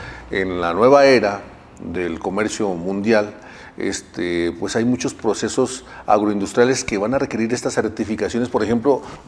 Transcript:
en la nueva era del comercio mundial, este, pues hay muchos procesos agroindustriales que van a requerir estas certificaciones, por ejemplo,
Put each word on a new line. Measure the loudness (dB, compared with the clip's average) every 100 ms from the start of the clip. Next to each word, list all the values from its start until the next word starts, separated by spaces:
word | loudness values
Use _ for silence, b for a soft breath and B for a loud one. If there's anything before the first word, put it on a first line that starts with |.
| B B -8
en | -4 -2 -2
la | -2 4
nueva | 6 8 8
era | 6 4 -2 -8 -20 -20 -16
del | -10 -6 -4 -4
comercio | -4 -2 -4 -2 -4 -4
mundial, | -4 -4 2 2 2 -6 B B B -8
este, | -6 -6 -10 -8 -4 0 -2 -4
pues | -4 -2
hay | 0
muchos | -2 -4
procesos | -4 -2 -2 -2 0 -2 -2 -14 B 2
agroindustriales | 2 4 0 -2 2 4 2
que | -2 -2
van | 0
a | 0
requerir | -2 -2 -2
estas | -2 -2 -2
certificaciones, | -2 -4 -4 -4 -2 -2 -2
por | -2
ejemplo, | 0 0 2 0 B B